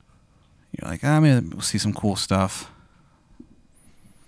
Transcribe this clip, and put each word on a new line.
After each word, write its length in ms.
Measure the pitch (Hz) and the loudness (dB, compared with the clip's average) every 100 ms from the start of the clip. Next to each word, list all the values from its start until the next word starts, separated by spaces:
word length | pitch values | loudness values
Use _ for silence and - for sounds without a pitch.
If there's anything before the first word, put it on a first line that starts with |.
| _ _ _ _ _ _ _ - | _ _ _ _ _ _ _ -14
You're 120 | - | -10
like, 100 | - | -4
"Ah, 160 | 135 151 | 0 4
maybe 280 | 156 127 82 | 6 4 2
we'll 140 | 92 | -6
see 160 | - 104 | -4 -2
some 160 | 107 | -2
cool 220 | 101 107 95 | -2 -2 -2
stuff." 540 | - 95 95 - - - _ _ _ _ _ - - - _ _ - _ - _ | 0 0 0 -4 -14 -20 _ _ _ _ _ -20 -20 -20 _ _ -20 _ -20 _